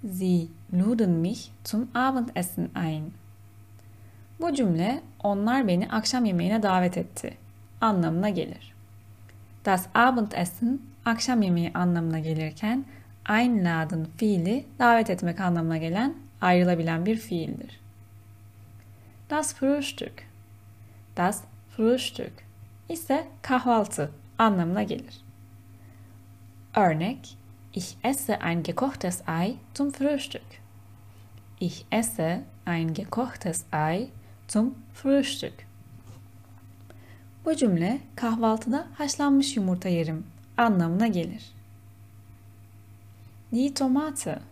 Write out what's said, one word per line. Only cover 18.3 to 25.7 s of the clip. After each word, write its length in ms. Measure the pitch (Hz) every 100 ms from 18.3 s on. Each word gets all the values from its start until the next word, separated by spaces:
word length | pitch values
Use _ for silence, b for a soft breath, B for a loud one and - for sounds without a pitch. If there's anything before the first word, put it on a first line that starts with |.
| - - - - - b b b b -
Das 260 | 294 294 -
Frühstück. 680 | 269 285 277 - - - - - - - - b b b b -
Das 260 | 180 214 - - -
Frühstück 640 | - 226 247 - - - - - - - - -
ise 380 | 339 - 277 330 -
kahvaltı 680 | - 254 247 226 202 - 147 - - -
anlamına 460 | 226 190 165 190
gelir. 380 | 202 - - - - - - - -